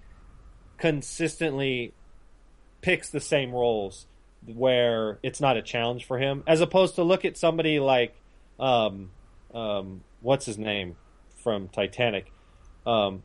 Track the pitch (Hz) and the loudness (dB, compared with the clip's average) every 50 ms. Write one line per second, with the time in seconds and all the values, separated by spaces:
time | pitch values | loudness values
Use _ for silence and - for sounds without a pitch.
0 | - - - - - - - - - - - - - - - - - 165 151 143 | -16 -20 -20 -20 -20 -20 -20 -20 -20 -20 -20 -20 -20 -20 -6 -2 0 0 0 0
1 | 131 - - - 165 151 - - 165 156 135 135 139 135 127 123 120 110 - - | -4 -8 -6 -4 -4 -4 -2 -4 -4 -4 -2 -2 -2 -2 -2 -4 -6 -8 -12 -18
2 | - - - - - - - - - - - - - - - - - 185 180 180 | -20 -20 -20 -20 -20 -20 -20 -20 -20 -20 -20 -20 -20 -20 -20 -4 0 0 0 0
3 | - - - 143 - - 160 143 135 123 123 123 120 120 113 107 101 95 92 - | -2 -6 -8 -8 -2 0 0 0 0 0 -2 0 2 2 2 0 -2 -6 -8 -12
4 | - - - - - _ _ _ - 117 113 117 127 127 127 123 120 120 117 113 | -20 -20 -20 -20 -20 _ _ _ -18 -14 -4 0 2 4 4 4 4 2 2 0
5 | 110 107 101 - - - - - 147 135 127 110 104 - - 120 117 120 123 123 | -2 -4 -4 -6 -6 -8 -2 0 2 2 2 0 -2 -4 -4 -2 -2 -2 -4 -6
6 | - - 131 123 135 139 139 139 135 160 165 160 170 - - 185 190 180 - - | -6 -6 -4 -2 -2 -2 -2 -2 2 2 4 4 4 4 4 4 4 4 2 0
7 | 175 170 185 185 - 180 - - - 165 160 165 156 156 151 147 135 135 131 123 | 2 2 2 2 0 -2 -2 0 0 2 2 2 2 2 2 2 4 4 4 4
8 | 120 117 - - - - - - - - _ - 127 135 123 117 110 107 98 98 | 2 0 -4 -10 -20 -20 -20 -20 -20 -20 _ -2 0 2 4 4 2 0 -2 -6
9 | 98 92 - - - - - - - - - 117 113 107 104 98 95 95 95 90 | -12 -16 -18 -20 -20 -20 -20 -20 -20 -16 -12 -8 -6 -4 -4 -4 -6 -8 -12 -16
10 | - - - - 117 120 139 139 - 123 104 107 107 107 104 101 95 87 85 - | -18 -20 -20 -4 0 0 0 0 0 -4 -8 -6 -4 -2 -2 -2 -4 -6 -10 -14
11 | - - - - - - - - - 120 107 101 95 92 - - 101 92 - - | -20 -20 -20 -20 -20 -20 -20 -8 -4 -2 -2 -2 -4 -6 -4 -4 -4 -2 -2 0
12 | 123 117 104 95 95 - - - - - - - - - - - - 117 117 110 | 0 0 0 -4 -6 -10 -16 -20 -20 -20 -20 -20 -20 -20 -20 -8 -4 0 0 2
13 | 104 98 98 95 | 2 0 -2 -6